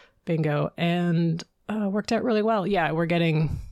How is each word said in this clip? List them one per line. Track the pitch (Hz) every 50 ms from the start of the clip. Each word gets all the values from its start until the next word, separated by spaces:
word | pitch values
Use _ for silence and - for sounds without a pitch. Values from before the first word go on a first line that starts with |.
| - _ _ _ -
bingo | - 165 156 156 151 147 147 147 - - -
and, | 170 170 175 175 175 175 165 170 170 170 160 170 - _ _ _ _ -
uh, | 208 220 208 196
worked | 190 214 208 -
out | 233 220 -
really | 254 220 214
well. | 208 220 226 208 180
Yeah, | 185 202 185 160 151
we're | 156 160 170
getting | 165 175 170 170 165 156 156 160 147 - - - -